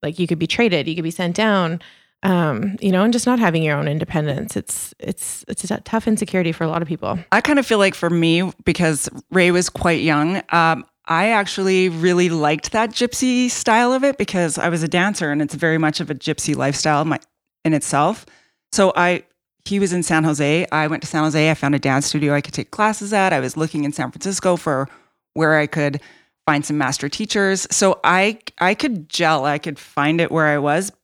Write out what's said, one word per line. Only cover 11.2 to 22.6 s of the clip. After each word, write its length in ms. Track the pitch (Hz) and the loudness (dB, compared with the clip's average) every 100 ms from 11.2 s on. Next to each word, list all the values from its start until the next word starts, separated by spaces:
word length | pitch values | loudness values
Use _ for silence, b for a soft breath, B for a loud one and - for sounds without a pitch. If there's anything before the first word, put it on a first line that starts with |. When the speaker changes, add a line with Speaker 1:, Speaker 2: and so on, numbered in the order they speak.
| 202 | 2
Speaker 2:
actually 600 | 226 202 - 190 185 185 | 0 -2 -2 0 2 2
really 400 | 165 170 175 180 | 2 2 2 2
liked 420 | 165 151 156 - | 2 0 0 -2
that 180 | 220 226 | -2 -2
gypsy 580 | 220 240 - 254 247 247 | 0 -2 0 0 2 0
style 420 | - - 226 240 | -2 2 4 4
of 120 | 262 | 2
it 140 | 277 277 | 0 0
because 400 | 202 190 170 139 | -2 0 -2 0
I 100 | 175 | -2
was 140 | 170 | -2
a 60 | 165 | 0
dancer 420 | 180 190 202 156 | 0 0 0 -2
and 100 | 147 | -2
it's 140 | 147 | -2
very 240 | 147 165 160 | -2 0 2
much 220 | 156 156 | 0 -2
of 100 | 170 | -6
a 40 | |
gypsy 400 | 139 - 151 - 143 | -6 -6 -4 -4 -2
lifestyle 480 | 135 143 156 147 | -2 -2 0 0
my, 140 | 156 156 _ _ _ _ | 0 -4 _ _ _ _
in 100 | - | 0
itself. 520 | 151 - 143 156 226 - b b b _ | 0 0 0 0 -2 -12 b b b _
So 200 | - 190 - | 2 2 4
I, 260 | 175 180 - _ _ _ | 0 0 -6 _ _ _
he 140 | - 202 | -6 -2
was 120 | 196 | 0
in 100 | 180 | 0
San 220 | 160 165 | 0 2
Jose. 420 | 156 147 143 160 180 | 2 2 0 0 0
I 140 | 151 151 | -2 -2
went 140 | 151 | -4
to 40 | - | -4
San 140 | 160 | -2
Jose. 260 | 156 151 156 | 0 2 2
I 40 | |
found 200 | 156 139 | 2 0
a 40 | 143 | 0
dance 280 | 143 135 143 | 2 0 0
studio 280 | 151 147 | -2 0
I 60 | 143 | 0
could 140 | - | -2
take 160 | - | -8